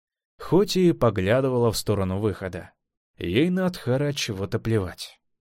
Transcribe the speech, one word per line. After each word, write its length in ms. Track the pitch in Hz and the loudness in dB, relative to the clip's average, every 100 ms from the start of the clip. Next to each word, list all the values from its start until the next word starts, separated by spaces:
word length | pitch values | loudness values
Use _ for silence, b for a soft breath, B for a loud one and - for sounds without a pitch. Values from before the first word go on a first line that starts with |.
| _ _ _ - | _ _ _ -14
хоть 380 | - - 147 185 | 0 2 2 4
и 160 | 175 | 4
поглядывала 800 | - 120 95 92 127 135 123 117 | 4 2 2 2 2 2 2 2
в 60 | 98 | 0
сторону 420 | - 101 92 92 | 0 0 0 0
выхода. 540 | 107 92 95 87 - _ _ _ _ - | -2 -4 -8 -10 -14 _ _ _ _ -8
Ей 320 | 90 98 170 | -2 2 2
на 180 | 180 185 | 2 -2
Адхара 440 | 180 - 131 147 | -4 -2 -2 -2
чего-то 480 | 143 - 95 98 110 | -4 -6 -6 -4 -4
плевать. 580 | - 113 90 - - - _ _ | 0 0 -2 -8 -16 -18 _ _